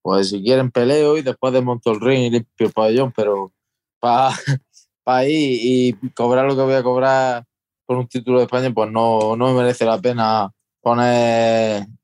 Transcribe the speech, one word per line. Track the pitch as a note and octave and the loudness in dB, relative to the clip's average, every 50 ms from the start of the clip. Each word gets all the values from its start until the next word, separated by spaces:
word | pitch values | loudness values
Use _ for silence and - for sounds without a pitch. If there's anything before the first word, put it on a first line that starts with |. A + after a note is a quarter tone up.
pues | _ F#2 F#2+ G2 G2 F#2+ | _ 0 0 0 0 -2
si | G2+ G2+ | -4 -4
quieren | F#2+ A#2 C3 C3 C3 B2 | 0 0 2 2 2 0
peleo | _ B2+ A#2+ B2+ C#3+ D3+ D3+ D3 D3+ | _ 0 0 2 2 2 2 2 0
y | D#3+ | 0
después | C#3 B2+ A#2+ _ - C3 B2+ | -2 -6 -6 _ -4 0 0
desmonto | C3 B2+ B2 B2 A2+ _ A#2+ | 0 0 0 -4 -2 _ -2
el | A2 G#2 | -2 0
ring | A2 B2+ C3+ C3 B2 | 0 0 0 2 0
y | A#2+ | 0
limpio | A#2 A#2+ A2+ _ _ _ A2+ | 0 -2 -4 _ _ _ -2
el | G2+ - | -2 0
pabellón, | A2 A2 A2 A2+ B2+ C3+ C3 - | 0 0 2 2 2 0 0 -2
pero | - G#2+ G#2 G2+ G2 G2 F#2 _ _ _ _ _ _ _ _ _ _ | -2 -2 0 0 -2 -4 -10 _ _ _ _ _ _ _ _ _ _
pa-, | - A#2+ A#2+ B2 C3+ C3+ B2+ | -2 0 2 2 2 0 -2
<laughs> | - - - C#3 C3+ _ _ _ - _ _ _ _ _ | -4 -4 -4 -6 -6 _ _ _ -20 _ _ _ _ _
pa | - B2+ B2+ C3 | -2 0 0 0
ir | C#3+ D#3 D#3+ D3 C#3 B2+ A#2 | 0 0 0 0 0 -2 0
y | A2 B2+ C3 B2+ B2 B2 A#2+ - - B2+ _ | 0 0 2 2 2 0 -2 -4 -10 -12 _
cobrar | - A#2 A#2+ B2+ B2+ C3+ | -4 0 0 2 2 2
lo | C#3 C#3 | 0 0
que | C3 C3+ | 0 0
voy | C3+ C3+ | 0 0
a | C3 | 0
cobrar | A#2+ B2+ B2+ B2+ C3 C3+ C3+ C3 C3 B2+ B2 A#2+ A#2 _ _ _ _ _ _ _ _ | 0 0 0 0 2 2 2 2 0 -2 -2 -6 -10 _ _ _ _ _ _ _ _
por | - B2+ | -6 -4
un | B2+ B2 | -4 -4
título | A#2+ - B2+ A2+ B2 B2 B2+ | -6 -8 -8 -2 0 2 2
de | B2 | 2
España, | A#2+ B2+ B2+ C3 B2+ A2+ | 2 0 -2 -2 -2 -2
pues | A2 A2 G#2+ | -2 -2 -2
no, | A2 A2+ A#2 A2+ A2+ A2 A2 G#2+ A2 | 0 0 0 2 2 0 0 0 0
no | A#2 B2 C3 B2+ | 0 0 0 2
me | B2+ | 2
merece | B2 B2 A#2+ - B2 | 2 0 0 0 0
la | A2+ A2+ G2+ | 0 0 0
pena | F#2 B2 B2 A#2 A2+ A2 A2 A2 G2+ G2 _ _ _ _ _ _ | -2 -2 0 0 0 0 0 0 -2 -4 _ _ _ _ _ _
poner | _ A#2+ A#2+ A#2+ A#2+ B2 B2 A#2+ A#2+ A#2 A#2 A#2 A#2 A2+ A2+ A2+ A2+ A2 G#2+ G2+ G2+ G2+ - _ | _ -2 0 2 2 2 2 2 2 2 2 2 2 2 2 0 0 0 -2 -4 -6 -10 -16 _